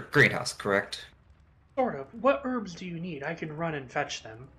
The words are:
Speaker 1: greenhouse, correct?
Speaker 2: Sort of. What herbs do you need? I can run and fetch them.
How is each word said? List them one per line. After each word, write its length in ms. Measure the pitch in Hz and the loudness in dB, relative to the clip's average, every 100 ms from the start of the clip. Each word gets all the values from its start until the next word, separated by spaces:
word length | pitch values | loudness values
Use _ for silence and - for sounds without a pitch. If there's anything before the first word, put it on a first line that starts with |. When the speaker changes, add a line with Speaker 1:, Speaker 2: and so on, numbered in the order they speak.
| - | 4
Speaker 1:
greenhouse, 420 | 147 110 - - | 6 6 4 -4
correct? 520 | - 104 98 - - - - _ - _ _ _ - | -4 2 2 2 -8 -12 -20 _ -20 _ _ _ 0
Speaker 2:
Sort 180 | 247 139 | 0 0
of. 120 | 135 233 | -8 0
What 200 | 240 277 254 | 2 4 2
herbs 280 | 254 196 | -4 -4
do 120 | 170 185 | -10 -8
you 140 | 165 | -6
need? 240 | 180 143 | -6 -6
I 120 | 143 170 | -6 -6
can 200 | 165 151 | -6 -4
run 200 | 165 151 | -2 -2
and 160 | 127 | -2
fetch 320 | 147 143 - | -2 -2 -4
them. 240 | 110 110 135 | -10 -16 -18